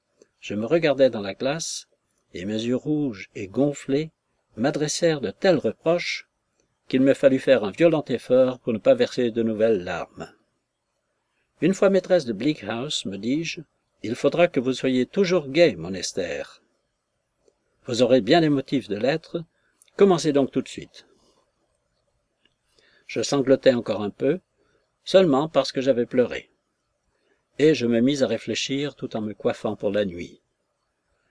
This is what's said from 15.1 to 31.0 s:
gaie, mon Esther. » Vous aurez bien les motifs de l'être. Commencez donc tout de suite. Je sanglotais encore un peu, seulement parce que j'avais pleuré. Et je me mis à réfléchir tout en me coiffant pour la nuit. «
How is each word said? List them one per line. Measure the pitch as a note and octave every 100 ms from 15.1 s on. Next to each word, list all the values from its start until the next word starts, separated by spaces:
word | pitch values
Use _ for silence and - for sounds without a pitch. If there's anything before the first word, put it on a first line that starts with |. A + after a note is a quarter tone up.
| F#3+ F3+ F3+ C#3
gaie, | D3 E3 E2+
mon | F2
Esther. » | F#2 - - F2 D2 - - _ _ _ _ _ _ _ _ _ _ _ _ -
Vous | A#2
aurez | A#2+ C3
bien | G2+ E3+
les | D#3
motifs | C#3 - C3+ G#2
de | G2+
l'être. | B2 D#3+ - E3+ E3 _ _ _ _ -
Commencez | G3 E3 D#3
donc | C#3 C3
tout | C3+
de | -
suite. | - - - _ _ _ _ _ _ _ _ _ _ _ _ _ _ _ _ _ _ _ _ -
Je | B2
sanglotais | - C#3+ B2+ C3 C3+
encore | A#2+ G#2+ G#2+
un | G2+
peu, | - C3 F#3 _ _ _ _ _ _
seulement | - F#3+ F3+ C3+ D#3+
parce | C#3+ C3
que | C#3
j'avais | B2+ A#2+ A#2+
pleuré. | B2 A#2 - - _ _ _ _ _ _ _ _ _ _ -
Et | D3+
je | B2+ A#2+
me | A#2
mis | B2+ C#3+
à | A2+
réfléchir | A2 - G#2 - C3+ C#3+
tout | - C3 A#2
en |
me | G#2+
coiffant | - B2 - A2+ G#2
pour | G#2+
la | G2+
nuit. « | G2+ F2 F#2 - _ _ _ _ _ _